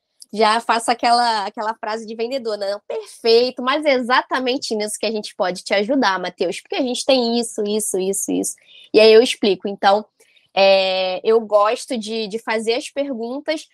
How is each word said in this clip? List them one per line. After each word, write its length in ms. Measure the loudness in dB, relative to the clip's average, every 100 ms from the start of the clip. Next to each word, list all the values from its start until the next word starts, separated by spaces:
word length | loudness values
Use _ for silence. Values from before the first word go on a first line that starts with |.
| _ _ -10
já 280 | 0 2 2
faço 280 | 0 -2 0
aquela, 560 | 0 2 2 2 -2 -4
aquela 280 | -6 -8
frase 320 | -8 -8 -8 -8
de 80 |
vendedor, 420 | -8 -6 -6 -6 -6
né? 140 | -6
"Não, 100 | -8 -8
perfeito, 760 | -12 -12 -4 4 4 4 0
mas 240 | -2 0
é 100 | 2
exatamente 800 | 2 2 2 2 -2 -2 -4 -4 -4
nisso 200 | -6 -4
que 80 | -4
a 40 |
gente 240 | -4 -8
pode 300 | -4 -4 -4
te 100 | -4
ajudar, 460 | -2 0 0 0 0
Matheus, 400 | -4 -4 -6 -6
porque 160 | -8 -6
a 60 |
gente 220 | -4 -4
tem 340 | 0 0 0 -2
isso, 220 | -4 -6 -4
isso, 320 | -4 -4 -4
isso, 320 | -4 -4 -4
isso." 240 | -4 -4 -8 _ -20 0
E 80 | 6
aí 120 | 8
eu 80 | 8
explico. 460 | 6 2 -2 0 -4
Então, 400 | 0 2 2 0 _ _ _ _ 2
é, 640 | 4 4 2 -2 -2 -2 2
eu 120 | 0
gosto 580 | 4 2 4 0 -4 -8
de, 300 | -6 -6 -6
de 100 | -8
fazer 360 | -4 -4 -2
as 140 | -4 -4
perguntas, 800 | -6 -6 -6 -8 -8 -6 -8 -8